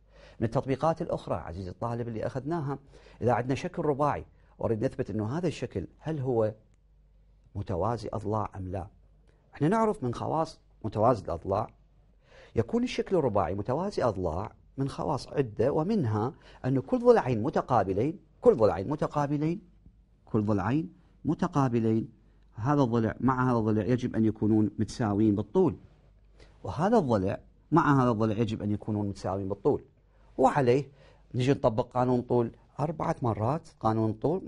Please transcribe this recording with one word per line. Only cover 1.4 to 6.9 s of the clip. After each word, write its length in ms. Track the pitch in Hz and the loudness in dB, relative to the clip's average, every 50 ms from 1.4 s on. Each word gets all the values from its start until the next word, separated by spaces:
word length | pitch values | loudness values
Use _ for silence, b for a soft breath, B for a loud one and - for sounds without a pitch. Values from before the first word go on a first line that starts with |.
| 71 - 85 92 95 90 | -6 -10 -10 -10 -10 -10
الطالب 380 | 90 - 117 117 120 117 120 117 | -10 -8 -8 -6 -6 -6 -6 -6
اللي 180 | 117 107 - | -6 -6 -6
أخذناها، 520 | 113 - 135 123 143 170 170 139 139 139 135 B B B B B B B B - | -6 -6 -6 -6 -4 -4 -4 -4 -4 -6 -8 B B B B B B B B 0
إذا 100 | 117 120 | 0 0
عندنا 220 | 104 123 127 135 | 0 0 -2 -4
شكل 280 | - - 180 - - 156 | -4 -4 -8 -6 -4 -2
رباعي 420 | 151 143 123 147 143 120 85 80 - b b b b b b | -2 0 0 0 0 0 -2 -6 -12 b b b b b b
وأريد 260 | - 104 117 104 113 | -4 -2 -2 0 -2
نثبت 260 | 135 - - 127 - | -4 -2 -4 -6 -4
أنه 280 | 95 110 104 107 131 170 | -4 -4 -4 -2 -4 -2
هذا 80 | 180 | -2
الشكل 400 | 165 117 - 135 113 - 101 - - - _ | -4 -4 -4 -8 -8 -6 -8 -8 -8 -14 _
هل 220 | - 147 160 151 | -10 -8 -6 -4
هو 340 | 123 135 123 113 110 110 107 - _ _ _ _ _ _ | -4 -2 0 2 0 0 -2 -8 _ _ _ _ _ _